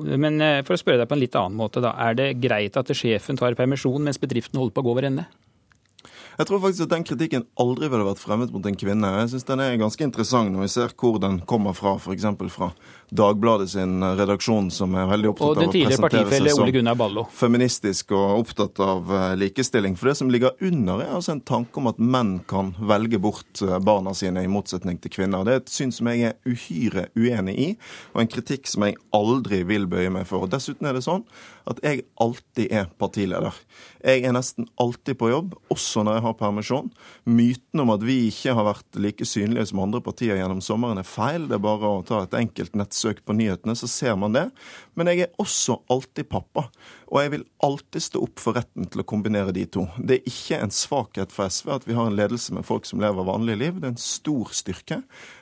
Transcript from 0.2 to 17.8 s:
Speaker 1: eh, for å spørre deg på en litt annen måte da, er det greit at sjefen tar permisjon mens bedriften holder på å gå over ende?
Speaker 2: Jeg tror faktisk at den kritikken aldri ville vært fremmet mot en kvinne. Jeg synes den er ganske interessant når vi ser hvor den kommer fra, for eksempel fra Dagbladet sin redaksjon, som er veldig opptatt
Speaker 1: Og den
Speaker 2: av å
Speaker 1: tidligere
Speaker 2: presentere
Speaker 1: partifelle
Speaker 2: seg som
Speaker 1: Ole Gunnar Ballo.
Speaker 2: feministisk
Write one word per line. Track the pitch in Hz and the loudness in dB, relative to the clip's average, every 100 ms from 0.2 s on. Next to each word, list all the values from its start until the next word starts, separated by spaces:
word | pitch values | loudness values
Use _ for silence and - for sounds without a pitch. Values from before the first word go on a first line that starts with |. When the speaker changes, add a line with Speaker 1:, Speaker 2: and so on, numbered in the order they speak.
| 151 151 | 2 2
Speaker 1:
eh, | 156 139 | 2 2
for | 139 | 0
å | 180 | -2
spørre | - 123 | 2 2
deg | 117 | 2
på | |
en | 147 | 0
litt | 123 | 0
annen | - 92 110 | 0 -2 -2
måte | 107 131 | -4 -2
da, | 120 - | -2 0
er | 117 | 0
det | 117 139 127 | 2 0 0
greit | 123 107 101 - | 0 0 0 -2
at | - | -2
sjefen | 139 120 104 - 131 | 0 0 0 -2 -2
tar | 123 | 0
permisjon | 123 127 139 135 139 | 2 0 0 0 0
mens | 147 131 | -2 -2
bedriften | 131 120 - 135 | -2 -2 -2 -2
holder | 123 | -2
på | - | 0
å | |
gå | 123 | 0
over | 123 | 2
ende? | 139 135 170 _ _ _ _ _ _ _ - - - - | 0 -2 -6 _ _ _ _ _ _ _ -20 -20 -8 -4
Speaker 2:
Jeg | 160 | 0
tror | 196 | 2
faktisk | 190 175 | 2 0
at | 160 | 0
den | 170 | 0
kritikken | 170 131 160 131 - - | 0 -2 0 -2 -2 0
aldri | 123 127 151 | 0 0 0
ville | 120 | 0
vært | 98 98 | 0 -2
fremmet | - 107 123 | -2 -2 -2
mot | 110 101 | -4 -4
en | |
kvinne. | 95 95 107 101 | -2 0 2 2
Jeg | 98 117 | 2 0
synes | 127 123 | -2 -4
den | 131 | -2
er | 135 120 | 0 0
ganske | 107 - | 0 0
interessant | 147 117 110 123 104 | -2 -2 2 2 2
når | 95 | 0
vi | 98 | -2
ser | 123 120 | 0 -2
hvor | - 123 107 | 0 2 2
den | 98 95 87 | 2 0 0
kommer | 117 98 | 0 0
fra, | 90 101 90 | 0 0 0
for | 87 | -2
eksempel | 92 104 92 92 | -4 -2 -2 -6
fra | - 90 - - - - | -4 -6 -6 -18 -20 -4
Dagbladet | 101 104 104 117 107 92 | 4 4 6 4 4 2
sin | 95 92 92 | -2 0 0
redaksjon, | 95 95 98 101 - 110 92 | 2 2 2 2 2 2 0
som | - 92 92 | -2 0 0
er | 92 | 2
veldig | 104 107 | 2 2
opptatt | - 147 | 2 2
Speaker 1:
Og | |
den | 156 170 | 4 4
Speaker 2:
av | |
å | |
Speaker 1:
tidligere | 190 127 131 | 4 4 4
Speaker 2:
presentere | 160 113 | 4 4
Speaker 1:
partifelle | 104 135 139 | 4 4 4
Speaker 2:
seg | 147 | 4
som | |
Speaker 1:
Ole | - | 4
Gunnar | 127 117 120 | 4 2 2
Ballo. | 107 104 113 | 0 -2 -6
Speaker 2:
feministisk | - 123 120 127 - | 0 4 4 4 2